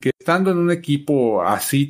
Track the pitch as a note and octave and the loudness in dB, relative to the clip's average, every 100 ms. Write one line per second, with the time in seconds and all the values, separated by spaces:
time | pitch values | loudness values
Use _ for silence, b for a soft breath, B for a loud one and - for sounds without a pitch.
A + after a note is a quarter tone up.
0 | - - - F3 F#3+ F3 E3+ E3+ D#3+ C#3+ | -6 -4 -2 0 0 0 0 -2 -2 -4
1 | C#3+ C#3+ A#2+ G#2 F2 G2+ - C#3 | 0 0 2 0 0 -2 -2 -2